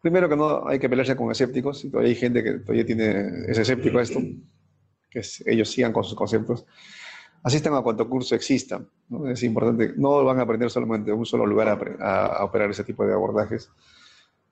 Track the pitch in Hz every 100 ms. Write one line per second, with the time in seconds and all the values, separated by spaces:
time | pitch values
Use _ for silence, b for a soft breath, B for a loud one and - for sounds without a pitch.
0 | 170 180 175 147 151 139 - 139 135 123
1 | 127 127 113 113 123 131 135 143 139 120
2 | 117 117 123 120 110 107 101 113 113 113
3 | 110 98 101 87 - 110 110 127 127 123
4 | 117 139 - - - _ _ _ _ _
5 | _ 123 101 - - 113 104 - 123 110
6 | 98 101 104 110 - 120 - B B B
7 | B B B B 135 151 156 143 120 110
8 | 117 131 123 117 - 131 - 101 - _
9 | _ 123 139 123 120 110 110 117 110 -
10 | 139 143 131 131 117 113 120 123 117 113
11 | 104 110 113 123 107 104 110 104 107 -
12 | 104 98 98 - 101 104 104 104 104 107
13 | 101 98 98 107 107 113 - _ b b
14 | b b b _ _